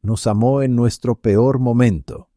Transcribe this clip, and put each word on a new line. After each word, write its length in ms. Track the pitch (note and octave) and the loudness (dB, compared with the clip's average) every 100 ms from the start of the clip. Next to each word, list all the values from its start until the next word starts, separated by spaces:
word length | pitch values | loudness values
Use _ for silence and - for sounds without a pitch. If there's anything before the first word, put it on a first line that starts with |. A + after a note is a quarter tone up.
nos 260 | G2 A2+ A2+ | -6 -4 -2
amó 340 | G#2 A#2+ C#3 | 0 0 0
en 140 | C3+ A#2+ | 0 0
nuestro 440 | A#2+ - A#2+ A2+ | 0 -2 -4 -4
peor 380 | A2+ G2+ B2+ C3+ | 0 2 2 0
momento 720 | B2+ A#2 B2 E2 - - - | 0 2 2 0 -6 -16 -18